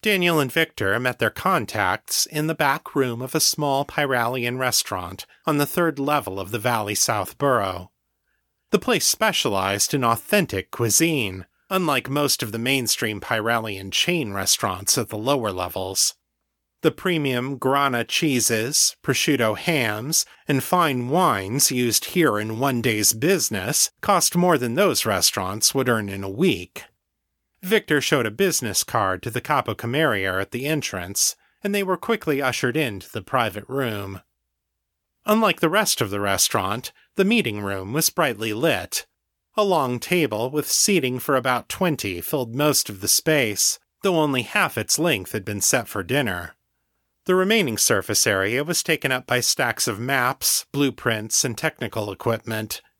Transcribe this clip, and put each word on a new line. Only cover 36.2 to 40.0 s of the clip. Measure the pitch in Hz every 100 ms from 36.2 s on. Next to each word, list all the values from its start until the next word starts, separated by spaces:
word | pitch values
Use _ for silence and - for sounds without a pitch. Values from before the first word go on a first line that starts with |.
restaurant, | 101 98 - 113 95 110 - _ _ -
the | 190
meeting | 233 131 104
room | 101 98 95
was | 135 160
brightly | - 151 104 113
lit. | 107 156 104 87 - - _ _ _ _ -
A |
long | 208 170 131
table | 123